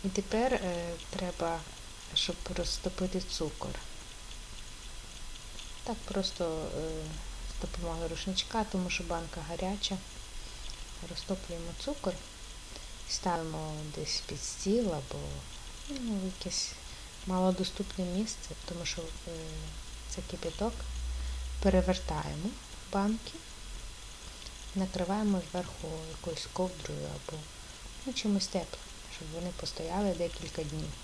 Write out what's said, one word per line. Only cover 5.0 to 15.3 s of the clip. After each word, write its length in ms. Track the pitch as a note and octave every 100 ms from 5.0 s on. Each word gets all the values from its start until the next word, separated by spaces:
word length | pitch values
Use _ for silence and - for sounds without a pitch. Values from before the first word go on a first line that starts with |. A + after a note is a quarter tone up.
| - - - - - - - -
Так 120 | - A3+
просто, 640 | - G3 F#3+ - E3+ D#3+ D#3+ D3
е, 120 | D#3+ D#3+ D#3 D#3 - - - -
з 20 |
допомогою 480 | F#3 - E3+ E3 E3
рушничка, 560 | E3 G3 F#3 - A3+ G3
тому 180 | F#3+ F3+
що 140 | -
банка 360 | E3 E3+ E3 F3 D3+
гаряча. 480 | E3+ F#3 G#3 - F#3+ - - - - - - - - - - E3
Розтоплюємо 600 | E3+ - F#3+ - E3+ E3+ E3
цукор, 300 | - D4 F#3+ E3+ - - - - - - - - -
ставимо 680 | - F#3 E3+ D#3+ D#3 D#3 D3+ D3+
десь 280 | D3 D3+ - -
під 160 | D3
стіл 440 | - - F#3+ A3+ A3
або, 320 | D3+ C3+ C#3+ C#3+